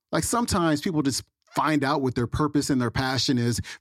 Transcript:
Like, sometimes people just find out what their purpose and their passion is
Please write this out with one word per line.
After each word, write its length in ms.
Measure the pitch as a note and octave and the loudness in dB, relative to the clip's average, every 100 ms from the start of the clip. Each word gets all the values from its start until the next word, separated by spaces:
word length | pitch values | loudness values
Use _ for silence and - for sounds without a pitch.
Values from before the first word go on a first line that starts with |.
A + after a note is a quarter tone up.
| _ | _
Like, 140 | E3+ - | -2 0
sometimes 560 | A#3 A#3+ G3 E3 D3 | -2 0 0 2 0
people 200 | G3+ D#3 | 0 0
just 220 | C#3 A#2+ - _ _ - | 0 -2 -8 _ _ 0
find 300 | C#3 D3+ C3+ | 2 2 2
out 160 | D3+ | 0
what 140 | C3 A#2+ | 0 0
their 120 | A#2 | -2
purpose 420 | - D3+ C#3+ C3+ | 0 0 0 0
and 120 | C3 | 0
their 100 | A#2 | 0
passion 460 | C3+ C3 C3 - B2 | 0 -2 0 0 2
is 240 | A#2+ A2+ - - | 2 -2 -6 -10